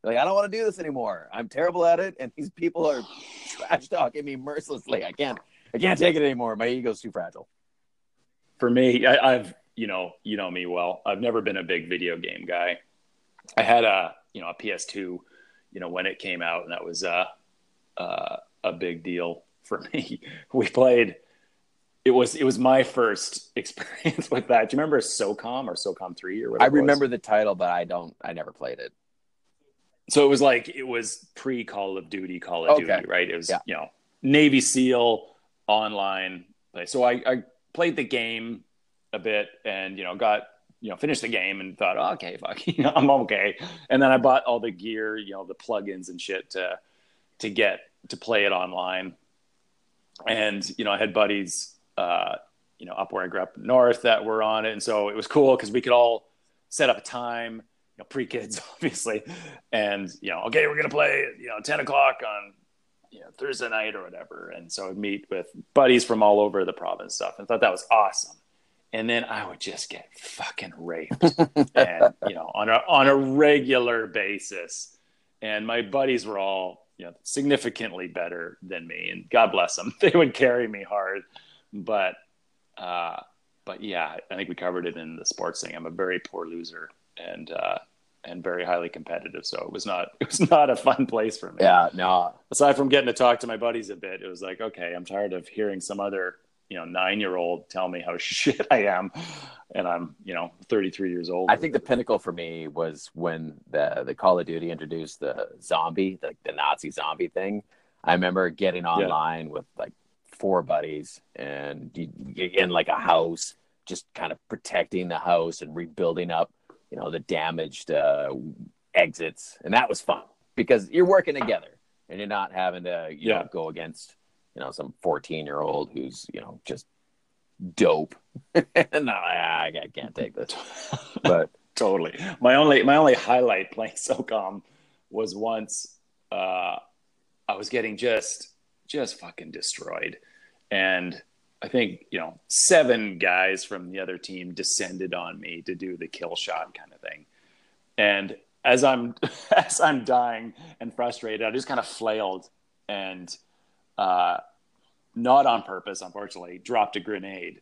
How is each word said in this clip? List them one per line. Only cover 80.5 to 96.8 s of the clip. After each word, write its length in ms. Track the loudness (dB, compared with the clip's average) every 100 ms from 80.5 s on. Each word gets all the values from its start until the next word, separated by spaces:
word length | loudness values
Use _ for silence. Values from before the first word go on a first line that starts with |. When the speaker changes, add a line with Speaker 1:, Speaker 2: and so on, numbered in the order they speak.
| 4 -2
Speaker 2:
me 160 | -6
hard. 400 | -6 -4 -2 -6 -10 -20 -20 _ _
But, 400 | -12 -4 0 0 -4 _ _ _ _ _ -14
uh, 420 | -6 -4 -6 -8 -16 _ _ _ -14
but 160 | -12
yeah, 340 | -6 -4 -6 -8 -12
I 40 | -8
think 120 | -8
we 60 |
covered 320 | -6 -4 -4 -6
it 100 | -8
in 200 | -12 -8
the 100 | -8
sports 340 | -6 -6 -6
thing. 120 | -10
I'm 100 | -12
a 60 | -10
very 300 | -6 -4 -4
poor 260 | -8 -10 -10
loser 420 | -10 -12 -16 -20 _ _ -16
and, 320 | -12 -12 -8
uh, 280 | -4 -4 -4 -8 _ _ _
and 180 | -14 -8
very 220 | -4 -4
highly 240 | 0 -2 -2
competitive. 560 | -10 -10 -8 -8 -12
So 140 | -10 -8
it 140 | -8
was 120 | -8
not, 240 | -6 -6 -6
<laughs> 60 | -6
it 80 | -6
was 200 | 0 4
not 220 | 6 6
a 60 | 4
fun 280 | 2 2 2
place 300 | 0 -2 -4
for 160 | -6
me. 60 | 4
Speaker 1:
Yeah, 300 | 8 8 6
no. 400 | 2 2 4 2 -6 _
Speaker 2:
Aside 260 | 4 4 4
from 120 | 4
getting 200 | 4 2
to 40 |
talk 280 | 4 4 4
to 60 | -2
my 120 | -4
buddies 320 | -4 -4 -8
a 60 | -12
bit, 260 | -12 -12
it 60 | -12
was 120 | -12
like, 200 | -12 -8
"Okay, 320 | -8 -6 -8
I'm 100 | -8
tired 300 | -6 -4 -4
of 140 | -4 -8
hearing 320 | -4 -4 -4
some 200 | -6 -6
other, 360 | -4 -4 -6 -8 _ _ -14
you 60 |
know, 60 | -12